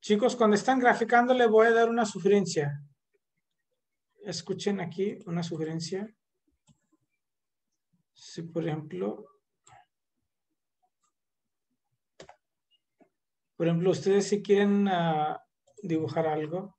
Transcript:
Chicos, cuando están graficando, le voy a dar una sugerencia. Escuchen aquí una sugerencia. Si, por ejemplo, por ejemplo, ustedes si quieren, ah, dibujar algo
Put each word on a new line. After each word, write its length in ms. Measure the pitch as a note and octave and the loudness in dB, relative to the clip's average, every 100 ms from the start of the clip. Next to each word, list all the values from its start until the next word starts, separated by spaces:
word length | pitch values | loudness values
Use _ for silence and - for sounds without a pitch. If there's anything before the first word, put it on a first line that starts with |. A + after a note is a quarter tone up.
| - | 0
Chicos, 300 | G#3 A#3+ - | 2 2 2
cuando 180 | A3 | 2
están 260 | G#3 A3+ C4 | 4 2 2
graficando, 520 | B3 A3 A3+ A#3+ B3 | 2 2 2 2 4
le 140 | B3+ A#3 | 4 4
voy 200 | G#3+ A3+ | 6 6
a 40 | |
dar 180 | A3+ A3+ | 4 2
una 160 | A#3 | 2
sugerencia. 760 | A3 F#3+ F3+ G3+ F3 E3 C#3+ C#3+ - _ _ _ _ _ _ _ _ _ _ _ _ _ | -2 -2 2 2 2 -2 -4 -6 -14 _ _ _ _ _ _ _ _ _ _ _ _ _
Escuchen 560 | G#3 E3+ - F3 G3+ G3+ | -12 -12 -8 -6 -4 -4
aquí 360 | F3 F3+ G3 A#3+ | -6 -4 -4 -6
una 180 | - E3+ | -8 -6
sugerencia. 720 | E3+ E3 D#3 D#3+ - F#3+ A3 _ _ _ _ _ _ _ _ _ _ _ _ _ _ _ _ _ _ _ _ | -6 -6 -6 -6 -6 -8 -10 _ _ _ _ _ _ _ _ _ _ _ _ _ _ _ _ _ _ _ _
Si, 300 | _ - - | _ -20 -14
por 260 | E3 E3 E3 | -10 -6 -6
ejemplo, 560 | D#3 D3+ F3+ G3 - - _ _ _ _ - _ _ _ _ _ _ _ _ _ _ F#5 _ _ _ _ _ _ _ _ _ _ _ _ _ - - _ _ _ _ _ _ _ _ _ _ _ _ | -6 -8 -8 -6 -8 -16 _ _ _ _ -20 _ _ _ _ _ _ _ _ _ _ _ _ _ _ _ _ _ _ _ _ _ _ _ _ -20 -20 _ _ _ _ _ _ _ _ _ _ _ _
por 100 | E3 | 0
ejemplo, 260 | E3+ F#3 | 0 2
ustedes 360 | E3+ G3 G3 G3 | 0 2 0 0
si 140 | G#3 | -4
quieren, 460 | G3+ G3+ G3+ G3+ G3 | 2 2 4 2 2
ah, 540 | F3+ E3+ D#3 D3+ - _ _ _ _ | 2 0 0 -2 -4 _ _ _ _
dibujar 440 | F3+ D#3+ D#3 E3 D#3+ | -4 -4 -2 -2 -2
algo 500 | D3+ D3+ F3 G3+ | -2 -4 -8 -10